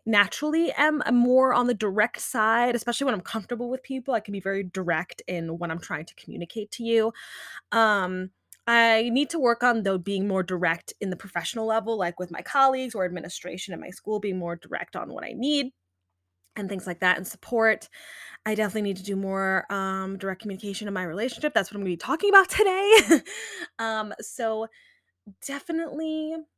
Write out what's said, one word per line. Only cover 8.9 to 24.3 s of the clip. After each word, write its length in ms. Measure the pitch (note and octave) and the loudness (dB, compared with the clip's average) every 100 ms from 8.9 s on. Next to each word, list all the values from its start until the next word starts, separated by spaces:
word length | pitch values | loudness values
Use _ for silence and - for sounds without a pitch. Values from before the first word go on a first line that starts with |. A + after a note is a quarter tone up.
| A3+ A#3+ | 4 4
need 160 | A#3+ C#4+ | 0 0
to 80 | E4 | 2
work 240 | B3+ A#3 | 2 4
on, 200 | B3 A#3 | 2 2
though, 140 | G3 F#3+ | 0 -2
being 280 | F3 G3 G3+ | -2 -2 0
more 160 | F#3+ | 0
direct 500 | F3+ F#3 E3+ E3 - - | -2 0 0 -2 -6 -8
in 80 | G3 | -6
the 80 | F#3 | -6
professional 480 | F#3+ F3 D#3+ A#3 A3 | -8 -8 -6 -4 0
level, 300 | A3 G#3+ A3 | 0 0 -2
like 220 | F3 F3 | -2 -4
with 120 | F3+ | -8
my 100 | F3 | -10
colleagues 520 | - C#4+ C4+ C4 C4 G#3+ | -4 4 4 4 -2 -4
or 100 | F#3 | -4
administration 680 | F3 E3+ - F3+ F#3 - | -4 -10 -10 -10 -10 -8
at 60 | E3 | -10
my 120 | - | -10
school, 280 | F#3 - G#3+ | -12 -6 -4
being 200 | G#3 F#3 | -2 -4
more 180 | E3+ E3+ | -4 -8
direct 380 | - - - - | -8 -8 -8 -10
on 180 | - | -8
what 120 | - - | -10 -10
I 80 | |
need 400 | - C4+ D4 C4+ - _ _ _ _ _ _ _ - | -4 -2 0 -2 -8 _ _ _ _ _ _ _ -10
and 140 | G3 | -6
things 180 | F#3+ F#3 | -6 -6
like 120 | F3 | -2
that, 160 | F#3 - | 0 0
and 100 | F#3 | -2
support. 600 | - - A#3 A3 A3 - - - - - - G#3+ | -12 -4 2 2 2 -4 -20 -20 -20 -18 -10 -4
I 100 | G#3+ | -2
definitely 280 | G#3 G#3+ | -2 -2
need 140 | G#3 F#3+ | -2 -4
to 60 | |
do 120 | F#3+ F#3+ | -4 -4
more, 560 | G3 F#3+ F#3+ F#3+ - | -2 -2 0 0 -2
um, 440 | G3 F#3+ F#3+ F#3+ G3 | -4 -4 -4 -4 -6
direct 240 | G3 F#3 | -6 -6
communication 460 | G#3 F#3+ G3+ G3 G#3 | -8 -8 -8 -8 -6
in 60 | G3 | -4
my 80 | |
relationship. 500 | F3+ E3+ B3 - D4+ | -4 -4 -4 -2 -2
That's 180 | A3 F#3+ | 0 -2
what 60 | G#3 | -4
I'm 40 | |
gonna 80 | G3 | -4
be 40 | E3+ | -4
talking 320 | - D#4 G4+ | -2 0 6
about 200 | G4 F4+ | 6 6
today. 500 | - G#4 F#4 G4+ A4 G#3 | 6 6 6 8 8 10
<laughs> 720 | C#4+ - G4+ - G4 E4+ - | 6 4 -12 -12 -12 -12 -6
Um, 340 | A3+ A3 G#3+ - | -4 -2 -4 -8
so 460 | - | -12